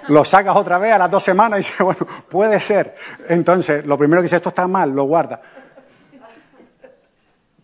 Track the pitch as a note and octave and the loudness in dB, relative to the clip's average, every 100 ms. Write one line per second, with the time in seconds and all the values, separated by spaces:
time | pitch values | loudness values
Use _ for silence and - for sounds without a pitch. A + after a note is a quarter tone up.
0 | - D3+ C#3 F#3+ G3 G3 F3 F3+ A3 G3+ | 2 2 4 2 2 0 0 -2 2 2
1 | F3+ F#3+ - F#3 A3+ G3+ - - F#3 - | 2 0 0 2 2 0 -6 -2 -2 -2
2 | - - - F3+ A3 G3+ - G3+ - - | -8 -12 -8 -2 0 0 0 -2 -2 -10
3 | - - - E3+ E3+ F3+ D#3 D3 D3 C#3 | -20 -18 -4 0 2 0 0 -4 -2 0
4 | D3 F3 E3 E3+ F3+ - F3+ F#3+ D3 C#3 | 2 2 2 -2 -2 -4 -2 0 -2 -2
5 | C#3 E3+ F3 A#2 - - - - _ _ | 0 -2 -2 -10 -18 -20 -20 -20 _ _
6 | _ C#4 - - _ B3+ - _ - _ | _ -20 -20 -20 _ _ -20 _ -20 _
7 | _ _ _ _ _ _ | _ _ _ _ _ _